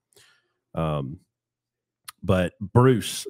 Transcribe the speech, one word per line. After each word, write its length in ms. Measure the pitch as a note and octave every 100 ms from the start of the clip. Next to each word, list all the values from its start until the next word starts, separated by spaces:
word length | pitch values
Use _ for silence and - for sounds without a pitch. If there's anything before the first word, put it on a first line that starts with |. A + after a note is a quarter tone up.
| _ _ _ _ _ _ _
Um, 460 | D#2+ D#2+ D2+ C2+ - _ _ _ _ _ _ _ _ - -
but 320 | F2+ F#2 F2 -
Bruce 640 | G2 A#2+ C3 A#2 - -